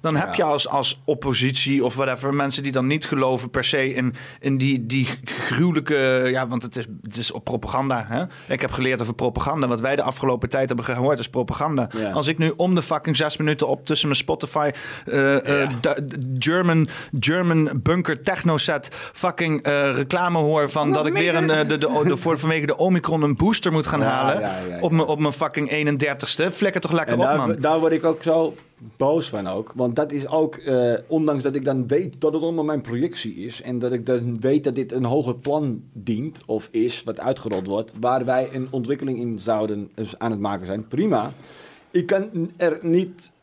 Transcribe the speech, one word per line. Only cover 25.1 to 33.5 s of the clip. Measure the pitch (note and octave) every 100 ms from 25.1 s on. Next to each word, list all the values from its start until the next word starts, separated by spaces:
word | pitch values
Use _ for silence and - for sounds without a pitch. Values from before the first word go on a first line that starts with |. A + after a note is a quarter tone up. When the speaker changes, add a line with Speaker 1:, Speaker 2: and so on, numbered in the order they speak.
| D3+
Speaker 1:
mijn | D3+
fucking | C#3 D#3 - D3
eenendertigste. | D3+ D3+ D3 D3 C#3 C#3 - E3+
Flikker | F3+ G3+ F#3
toch | -
lekker | E3 D3
Speaker 2:
En | A#2+
Speaker 1:
op, | C3
Speaker 2:
daar, | D3
Speaker 1:
man. | B2+ -
Speaker 2:
daar | C#3+ D#3+
word | D#3+
ik | D#3
ook | D#3+ D#3+
zo | E3 D#3+ D#3+ C3 - _ A2+ -
boos | C#3 D#3+ -
van | G#2+ F#2+
ook. | F#2+ A2
Want | - B2 A#2+
dat | D3+
is | C#3+ C#3
ook, | D#3+ D#3 D#3+
eh, | - B2+ A#2+ A#2 -
ondanks | D#3+ D#3 C#3+
dat | C3
ik | C#3
dan | C3+ C3+ A#2+
weet | C#3+ F#3 -
dat | D#3
het | D#3
allemaal | E3 E3
mijn | D3+ D3+
projectie | A#2 A#2+ E3 F3 A2+
is | F2+ G#2+